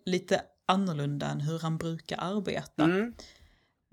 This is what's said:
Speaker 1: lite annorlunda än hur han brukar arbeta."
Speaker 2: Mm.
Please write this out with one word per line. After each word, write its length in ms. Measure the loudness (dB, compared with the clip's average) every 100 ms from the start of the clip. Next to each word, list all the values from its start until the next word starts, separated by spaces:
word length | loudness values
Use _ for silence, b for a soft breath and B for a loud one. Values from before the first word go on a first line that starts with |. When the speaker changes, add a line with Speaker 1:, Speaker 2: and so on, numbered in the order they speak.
| -2
Speaker 1:
lite 360 | -2 2 0 -2 _ 0
annorlunda 600 | 2 2 0 -2 -2 -2
än 140 | -2
hur 180 | -2 -2
han 200 | -2 -2
brukar 380 | -2 -6 -6 -4
arbeta." 640 | -2 -2 -2 -4 -4 2
Speaker 2:
Mm. 300 | 4 4 0 -6 b b b b b b -10